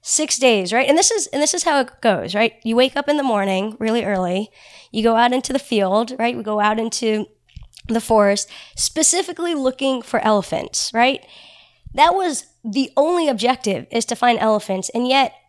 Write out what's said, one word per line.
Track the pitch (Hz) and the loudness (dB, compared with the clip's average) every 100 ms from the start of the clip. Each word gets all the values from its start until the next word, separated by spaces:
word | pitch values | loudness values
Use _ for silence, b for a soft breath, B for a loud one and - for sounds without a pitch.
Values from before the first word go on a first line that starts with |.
six | - - 302 - | -2 -2 -2 2
days, | 254 214 180 | 2 2 2
right? | 226 254 | 0 4
And | 311 | 4
this | 381 | 4
is, | 440 302 | 0 -4
and | 277 | -2
this | 302 | -2
is | 359 339 | 0 0
how | 285 | 0
it | 247 - | 0 -2
goes, | 233 180 95 | 0 0 -2
right? | 202 226 - | -2 -2 -2
You | 220 226 | -2 2
wake | 262 285 | 2 0
up | 285 | -2
in | 294 | -2
the | |
morning | 269 214 196 190 214 220 | 0 0 0 -2 -4 -4
really | 220 233 208 | -2 -2 -2
early. | 190 180 185 214 B B B B | -2 -2 -4 -6 B B B B
You | 220 | 0
go | 226 226 | 2 4
out | 240 | 2
into | 254 - | 0 -2
the | 262 | -4
field, | - 220 190 202 233 262 | 0 0 2 0 0 -2
right? | 233 240 | -4 -4
We | |
go | 214 214 | -4 0
out | 208 220 | 0 0
into | 226 - 226 214 208 _ _ - - - - | -4 -2 -2 -2 -4 _ _ -20 -20 -20 -4
the | 226 | -4
forest, | - 220 202 202 - B B - | 2 4 4 2 -4 B B -6
specifically | - - 311 349 359 339 339 311 | -4 0 0 0 -2 -6 -4 -2
looking | 262 262 269 262 | -2 -2 -2 -2
for | - - | -4 -2
elephants, | 220 208 - - - - - | 2 0 0 -6 -6 -6 -4
right? | 226 247 277 B B B B B B - 247 | 0 0 0 B B B B B B -12 4
That | 320 | 4
was | 370 359 269 - _ | 4 0 -4 -10 _
the | 226 220 262 - | -4 -2 0 2
only | 302 349 311 | 2 2 0
objective, | 226 233 254 208 190 - | 0 0 0 -2 -4 -4
is | 233 - | -4 -4
to | 233 | 0
find | 240 233 | 0 2
elephants, | 220 214 - 190 185 | 2 0 -2 -6 -4
and | 226 247 | -4 0
yet | 269 247 - | 2 0 -4